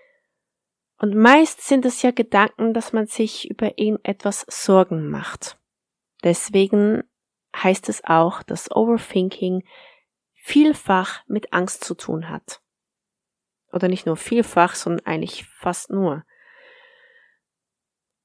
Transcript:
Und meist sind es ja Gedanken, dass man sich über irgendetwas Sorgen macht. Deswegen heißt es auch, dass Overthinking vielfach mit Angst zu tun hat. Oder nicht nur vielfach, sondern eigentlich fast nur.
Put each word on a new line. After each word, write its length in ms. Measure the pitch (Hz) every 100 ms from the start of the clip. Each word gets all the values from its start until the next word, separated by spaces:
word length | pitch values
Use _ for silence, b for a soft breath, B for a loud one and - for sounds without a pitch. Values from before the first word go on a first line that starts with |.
| b b b b _ _ _ _ _ -
Und 180 | 214 208
meist 460 | 226 285 320 -
sind 240 | - 277 254
es 160 | -
ja 100 | 254
Gedanken, 640 | 247 226 202 214 - 226
dass 200 | 226 226
man 120 | 220 214
sich 440 | - 220 - -
über 280 | 214 214 -
irgendetwas 680 | 214 214 - 196 214 196 -
Sorgen 600 | - - 190 185 165 147
macht. 500 | 147 - - - - _ _ _ _ _ _
Deswegen 800 | 175 170 - 196 196 208 208 220 - _ _ _ _ -
heißt 340 | 190 190 -
es 140 | - -
auch, 360 | 165 170 -
dass 300 | - - -
Overthinking 920 | - 226 233 - 196 185 - 185 185 - b b b b _ _
vielfach 880 | _ - 285 302 294 - 185 185 - -
mit 260 | 208 -
Angst 300 | 180 185 -
zu 100 | -
tun 360 | 170 - 160 165
hat. 320 | 147 - - _ _ _ _ _ _ _ _ _ _ _
Oder 180 | 180 180
nicht 160 | 185 -
nur 120 | 160
vielfach, 560 | - 233 226 - 175
sondern 320 | - - 170 -
eigentlich 400 | 160 - - -
fast 460 | - 180 175 -
nur. 320 | 196 185 147 - b b b b b b b b b b b _ _ _ _ _ _ _ _